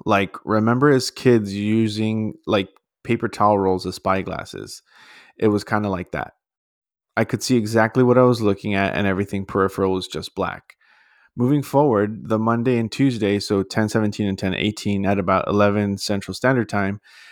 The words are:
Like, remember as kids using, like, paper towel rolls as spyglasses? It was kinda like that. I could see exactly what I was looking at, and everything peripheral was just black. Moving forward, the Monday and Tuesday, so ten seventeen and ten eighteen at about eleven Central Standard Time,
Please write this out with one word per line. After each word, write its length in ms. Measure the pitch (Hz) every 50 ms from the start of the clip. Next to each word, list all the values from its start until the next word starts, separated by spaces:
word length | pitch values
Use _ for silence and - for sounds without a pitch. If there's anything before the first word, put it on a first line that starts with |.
| -
Like, 320 | - 107 98 98 90 - - -
remember 460 | - 107 107 107 113 120 127 135 147
as 200 | 143 131 - -
kids 440 | - - - 127 120 113 104 101 98
using, 800 | 101 101 104 110 113 113 110 104 107 110 110 110 110 110 107 - - _
like, 220 | - 107 101 98 - _ _ _ _ _ _ _
paper 240 | - 120 117 - 107
towel 300 | - - 104 104 107 101
rolls 280 | 98 95 92 92 -
as 80 | 90 92
spyglasses? 880 | - - 98 95 95 92 98 87 - 92 - - - - - - - - _ _ - - - - - - _ _ _
It 100 | - 110
was 160 | 104 104 -
kinda 240 | - 113 107 107 101
like 220 | 95 87 87 -
that. 240 | - 73 - - - _ _ _ _ _ _ _ _ _ _ _ _ _ _ _ _
I 80 | - 113
could 180 | - - 117 -
see 140 | - 131
exactly 460 | 120 107 104 113 117 - 113 - 131 127
what 160 | 123 123 127
I 40 | 127
was 180 | 123 123 110 110
looking 320 | 104 98 - - 110 101
at, 200 | 98 98 95 -
and 120 | 71 101
everything 400 | 98 95 90 101 101 - 98 98
peripheral 460 | - - 101 95 95 - - 98 95 95
was 120 | 92 90 -
just 260 | - 78 82 - -
black. 420 | - 95 87 95 95 - _ - _ _ _ _ _ _ _ _ _ _ _ _
Moving 280 | - 120 123 147 147 135
forward, 680 | - - 139 147 147 113 101 104 104 110 98 - -
the 100 | 110 110
Monday 400 | 110 113 117 120 117 131 127 117
and 120 | 113 107 -
Tuesday, 460 | - 135 139 123 113 107 101 101 101
so 240 | 98 - 107 98 95
ten 260 | - - 117 110 107
seventeen 380 | - 113 107 104 101 - 107
and 120 | 101 98 -
ten 160 | - 95 92
eighteen 520 | - - 104 104 - - 104 101 98 98
at 120 | 95 101 101
about 280 | 92 90 95 92 - -
eleven 480 | 95 104 104 101 101 107 104 101 98
Central 380 | 98 - - 107 101 - - 95
Standard 340 | - - 127 135 123 113 -
Time, 320 | - 104 98 95 101 107 - _ - - - -